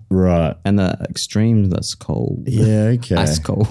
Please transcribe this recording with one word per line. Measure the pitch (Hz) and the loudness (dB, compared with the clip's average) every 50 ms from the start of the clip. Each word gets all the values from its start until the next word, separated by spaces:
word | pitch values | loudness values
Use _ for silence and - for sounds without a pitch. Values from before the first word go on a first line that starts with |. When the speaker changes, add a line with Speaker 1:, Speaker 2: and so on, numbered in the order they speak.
| - - | -6 -2
Speaker 1:
Right. | 95 92 92 90 87 85 80 78 - - - | 0 2 4 4 4 2 2 0 -2 -4 -2
Speaker 2:
And | 98 101 101 | 0 0 2
the | 95 90 - - - - | 2 0 -2 -4 -8 -10
extreme | - - - - - 104 107 117 117 107 98 95 | -8 -8 -10 -4 -2 0 2 2 4 2 2 2
that's | 85 - - - - | 0 -2 -4 -6 -8
cold. | - - - - - - - - - - | -10 -8 -6 -4 -4 -4 -4 -6 -6 -6
Speaker 1:
Yeah, | - - 107 107 107 107 107 107 113 123 120 | -4 0 2 2 2 2 2 2 2 0 0
okay. | 120 - 92 | -2 -2 -2
Speaker 2:
Ice | 82 82 76 76 78 | 0 0 0 0 -2
cold. | 76 - - - 110 - | -2 -2 -2 0 0 0